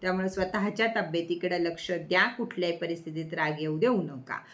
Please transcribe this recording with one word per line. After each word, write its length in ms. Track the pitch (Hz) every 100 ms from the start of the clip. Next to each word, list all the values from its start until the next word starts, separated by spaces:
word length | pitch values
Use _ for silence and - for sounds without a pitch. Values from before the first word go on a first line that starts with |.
त्यामुळे 260 | 185 185 190
स्वतःच्या 580 | 190 185 214 202 208 226
तब्येतीकडे 800 | 226 165 170 165 175 180 180
लक्ष 260 | 170 170 -
द्या, 340 | 175 156 185
कुठल्याही 520 | 220 247 233 - 175 170
परिस्थितीत 580 | 170 165 - 156 160
राग 260 | 165 156 151
येऊ 180 | 156 156
देऊ 240 | 240 226
नका. 360 | 156 139 123 - -